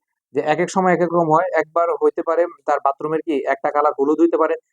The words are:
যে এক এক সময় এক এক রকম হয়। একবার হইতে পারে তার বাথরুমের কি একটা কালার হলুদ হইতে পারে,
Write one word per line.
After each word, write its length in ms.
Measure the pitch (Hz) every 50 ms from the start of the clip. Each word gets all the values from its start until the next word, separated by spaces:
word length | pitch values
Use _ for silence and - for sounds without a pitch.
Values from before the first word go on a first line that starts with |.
| _ _ _ _ _ _
যে 80 | - 139
এক 180 | 143 151 151 156
এক 120 | 180 -
সময় 220 | - 196 185 185
এক 80 | 175 156
এক 80 | 175 160
রকম 180 | 170 175 165 156
হয়। 280 | 156 165 185 180 170 160
একবার 280 | 156 156 - 170 170 170 156 -
হইতে 200 | 151 151 - 175
পারে 240 | 160 165 160 170 175 170 170 - _
তার 120 | - 147 143 -
বাথরুমের 360 | 139 139 - 147 156 160 156 -
কি 220 | 165 147 131 -
একটা 240 | 135 135 - - 147
কালার 220 | 143 147 147 147 - -
হলুদ 200 | 139 147 156 151
হইতে 160 | 170 170 165
পারে, 180 | 156 160 156 165 160 - _